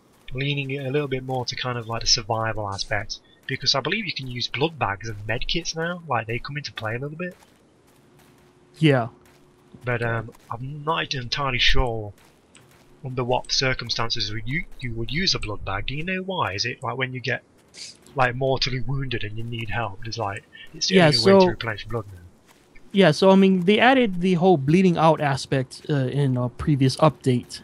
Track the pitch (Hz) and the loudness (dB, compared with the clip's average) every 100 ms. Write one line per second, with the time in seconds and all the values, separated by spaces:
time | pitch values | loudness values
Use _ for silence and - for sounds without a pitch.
0 | _ _ - 131 143 143 135 139 131 147 | _ _ -10 -6 -4 -4 -4 -6 -2 -2
1 | 143 131 131 131 120 120 127 120 110 113 | -2 -6 -4 -6 -6 -6 -6 -6 -6 -4
2 | 107 - 107 110 110 107 104 98 - 107 | 0 0 0 -2 -2 -4 -6 -6 -4 -6
3 | 101 - _ _ - 135 131 139 131 208 | -6 -12 _ _ -10 -4 -2 -2 -2 -4
4 | 185 - 131 123 - 123 160 151 104 98 | -4 -8 -8 -6 -6 -2 -4 -2 -4 -2
5 | 110 101 107 113 - 170 - 160 165 180 | -8 -10 -6 -4 -2 -2 -4 -6 -6 -8
6 | 165 117 113 120 - 143 143 - 110 120 | -4 -4 -4 -8 -8 -10 -10 -8 -8 -6
7 | 143 156 180 - _ _ _ _ _ _ | -8 -8 -10 -12 _ _ _ _ _ _
8 | _ _ _ _ _ _ _ - 156 131 | _ _ _ _ _ _ _ -2 0 0
9 | 113 - _ _ _ _ _ - 123 117 | -2 -12 _ _ _ _ _ -12 -6 -4
10 | 117 113 113 - _ 113 131 147 147 165 | -4 -6 -8 -18 _ -12 -10 -8 -6 -6
11 | 160 135 120 147 139 123 - 131 127 113 | -6 -8 -6 -4 -4 2 4 4 4 -2
12 | 104 - _ _ _ _ _ _ _ _ | -8 -14 _ _ _ _ _ _ _ _
13 | 131 127 120 123 - - 135 123 117 - | -10 -6 -2 -2 0 0 0 -2 -4 -4
14 | 113 - 107 107 107 156 - - 123 113 | -2 -2 -2 -6 -4 -6 -6 -10 -8 -6
15 | 117 147 190 113 104 98 - 98 - 139 | -4 -2 0 -2 -4 -6 -6 -6 -4 -6
16 | 175 185 185 180 107 98 117 131 117 123 | -6 -6 -6 -4 -2 -2 -6 -6 -8 -4
17 | 127 127 123 120 - _ _ - - - | -6 -4 -4 -6 -6 _ _ -20 -20 -20
18 | - 143 123 123 135 127 123 127 120 139 | -10 0 0 2 0 0 0 -2 -2 -2
19 | 135 113 107 110 117 117 113 107 110 101 | -2 -4 -6 -6 -8 -8 -6 -4 -4 -6
20 | 113 110 101 98 - - - - - 185 | -10 -6 -6 -6 -14 -20 -20 -6 4 6
21 | 160 147 190 196 185 170 117 104 107 117 | 8 6 8 8 8 2 -6 -8 -6 -6
22 | 101 90 - _ _ _ _ - - 196 | -6 -16 -20 _ _ _ _ -20 -4 4
23 | 175 151 190 190 190 185 175 214 233 269 | 4 6 6 8 6 4 4 4 6 6
24 | 240 180 185 175 185 170 135 175 190 165 | 4 2 2 4 4 4 6 6 6 6
25 | 160 151 147 135 - 135 131 - - 147 | 4 4 2 -2 0 -2 -2 -8 -2 0
26 | 127 143 139 123 123 - - 139 131 - | 0 2 2 2 -2 -2 0 4 4 4
27 | 156 - 135 123 - - | 2 2 0 0 -2 -14